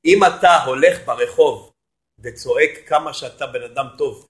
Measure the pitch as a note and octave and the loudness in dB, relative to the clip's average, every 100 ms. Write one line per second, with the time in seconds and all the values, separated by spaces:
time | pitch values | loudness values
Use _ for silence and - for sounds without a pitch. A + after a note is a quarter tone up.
0 | D#3+ G3 - - F#3 E3+ C3 C3 E3+ F3+ | 4 4 4 4 4 4 0 2 2 2
1 | - A#2 A#2+ - D3 - - _ _ _ | -8 -4 -4 2 2 0 -16 _ _ _
2 | _ _ A#2 - C3 B2 D#3 - - D3+ | _ _ -18 -14 -6 -2 -2 -4 -4 -4
3 | D#3 - C3 _ C3+ B2 A#2+ B2 C3 - | -4 -12 -14 _ -12 -10 -10 -10 -10 -6
4 | C#3 G#2+ | -8 -8